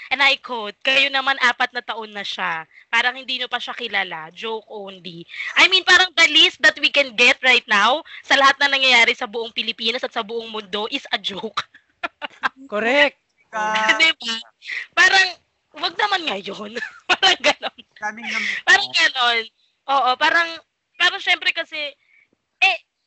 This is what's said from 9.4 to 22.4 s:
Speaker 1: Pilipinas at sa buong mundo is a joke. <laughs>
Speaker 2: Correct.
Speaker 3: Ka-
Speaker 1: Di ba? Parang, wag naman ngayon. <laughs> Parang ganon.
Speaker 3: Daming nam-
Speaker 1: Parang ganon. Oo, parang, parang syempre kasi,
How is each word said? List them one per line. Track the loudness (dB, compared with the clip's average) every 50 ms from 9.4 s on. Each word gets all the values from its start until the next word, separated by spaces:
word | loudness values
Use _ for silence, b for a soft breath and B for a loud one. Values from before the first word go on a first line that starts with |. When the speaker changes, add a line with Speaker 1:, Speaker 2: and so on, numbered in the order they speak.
| -8 -8 -8
Speaker 1:
Pilipinas | -8 -6 -6 -6 -4 -4 -4 -4 -4
at | -4 -6
sa | -6 -6 -6
buong | -6 -6 -8 -8 -8
mundo | -10 -12 -10 -8 -6 -6 -6 -6
is | -6 -8 -8
a | -6 -6 -6
joke. | -6 -6 -8 -8 -10 -8 -8 -8 -10 _ _ -20 _ _ _ _
<laughs> | -10 -10 _ -10 -16 -16 -10 -6 -6 -6 _ -8 -12
Speaker 2:
Correct. | -8 -6 -2 0 0 0 0 0 -4 -8 _ _ _ _ _ _
Speaker 3:
Ka- | _ -8 -6 -4 -2 -2 -2 0 0 0
Speaker 1:
Di | 2 2 0
ba? | 0 -2 -6 -10 -10 -10 -10 _ _ _ B B B B B B
Parang, | B 2 4 4 4 4 2 0 -2 -10 _ _ _ _ _ _ -12
wag | -8 -8 -6 -4
naman | -2 -2 -2 -2 -2 -4
ngayon. | -4 -8 -8 -8 -12 -12 -12 -12 -12 -10 -10 -10 -12
<laughs> | -14 -8 _ -2
Parang | 0 2 2 2 2 2
ganon. | 2 0 0 0 -4 -12 -12 -14 -20 _ _
Speaker 3:
Daming | -10 -10 -10 -10 -8 -10
nam- | -8 -6 -4 -4 -4 -6 -2 2
Speaker 1:
Parang | 4 4 4 2 0
ganon. | 0 0 0 2 2 2 0 2 2 0 -2 -6 _ _ _ _ _ _ _
Oo, | 0 0 2 2 2 2
parang, | 2 2 2 2 2 0 -2 -6 -12 -16 _ _ _ _ _ _
parang | 0 0 0 0 0
syempre | 0 0 0 0 0 -2
kasi, | -2 -4 -4 -8 -6 -8 -8 -8 -10 _ b b b b b b b _